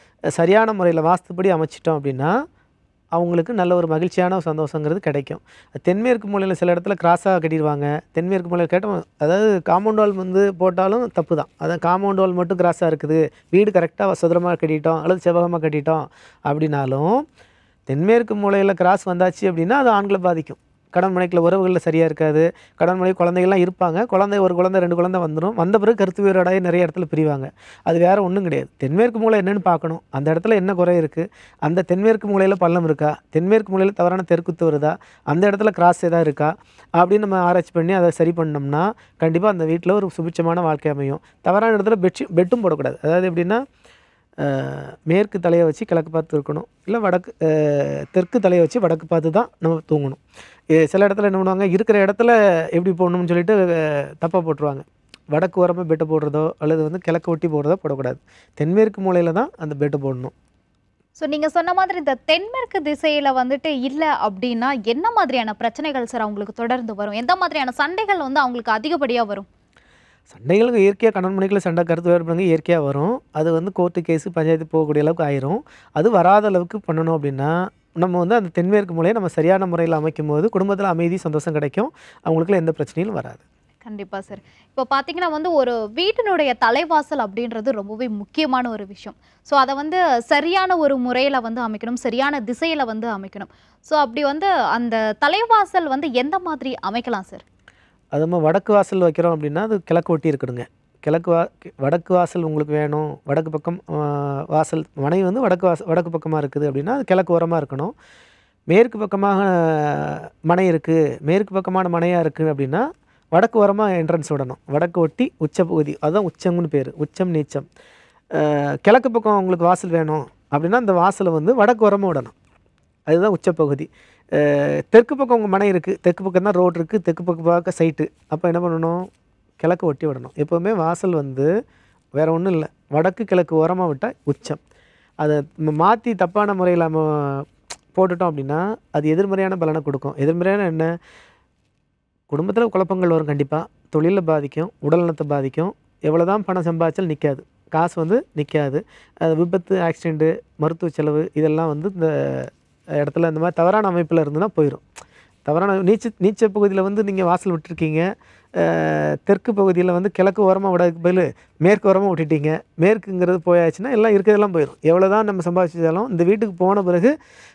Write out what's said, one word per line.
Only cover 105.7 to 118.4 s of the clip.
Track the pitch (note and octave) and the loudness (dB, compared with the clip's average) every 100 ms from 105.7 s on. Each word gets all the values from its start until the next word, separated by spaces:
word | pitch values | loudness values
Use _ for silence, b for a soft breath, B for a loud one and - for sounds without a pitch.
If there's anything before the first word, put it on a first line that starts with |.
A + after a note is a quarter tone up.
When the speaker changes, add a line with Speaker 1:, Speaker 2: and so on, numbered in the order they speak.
| E3 F3 | 0 0
Speaker 1:
வடக்கு | E3 E3+ | -2 -2
பக்கமா | E3 D#3+ | -6 -4
இருக்குது | D#3 C#3+ C#3+ | -4 -2 -2
அப்படின்னா, | D3 C3+ D#3+ | -4 -4 -4
அது | C#4 | -4
கிழக்கு | A#3 F#3 F#3 E3+ | 0 0 2 2
ஓரமா | E3 E3+ | 2 -2
இருக்கணும். | C#3 C#3 F3+ - b b b b b b | -2 -6 -8 -10 b b b b b b
மேற்கு | - F#3 A#3 A3 | 2 4 4 0
பக்கமாக | G#3+ G3 G3+ F#3+ G3 F3+ D#3+ D#3 D3 D3 D3 D3+ - _ | -4 -2 0 2 2 2 2 0 0 -2 -4 -8 -12 _
மனை | D#3+ F3 F#3 | 0 2 2
இருக்கு, | E3 - E3 D3 A#2+ | 2 2 2 2 -2
மேற்கு | C#3+ F#3+ G3+ | 0 0 0
பக்கமான | F#3+ F#3+ F#3 F3+ E3+ | -4 -2 -2 0 0
மனையா | F3 F3 | 0 0
இருக்கு | D#3+ D3+ D#3 | 0 -2 -2
அப்படின்னா, | C#3 C3+ E3 C#4+ - _ _ - | -2 -2 -2 -4 -8 _ _ 0
வடக்கு | E3 A3+ A3+ G3+ | 2 4 4 2
ஓரமா | G3+ G#3 | 2 0
என்ட்ரன்ஸ் | F3+ D#3+ E3+ D3 | 0 0 -2 -2
விடணும். | D3 B2+ B2+ - | -4 -4 -10 -4
வடக்கு | C#3+ F3 F3 | -2 0 0
ஒட்டி | D#3+ - C4 - | -2 0 -4 -2
உச்ச | D#3 - E3+ | -6 -2 0
பகுதி, | D#3+ D3 - | 0 -2 -2
அதுதான் | D#3 G3 F#3 | 0 0 -2
உச்சம்னு | - F#3 F3 E3 | -4 -2 -2 0
பேரு. | C#3+ C3+ - | -2 -4 -8
உச்சம், | D3+ - F#3 | -8 -4 -2
நீச்சம். | D#3+ C#3+ C#3 C#3 b b b b b - | -2 -4 -8 -10 b b b b b -6
அ, | D#3 | -2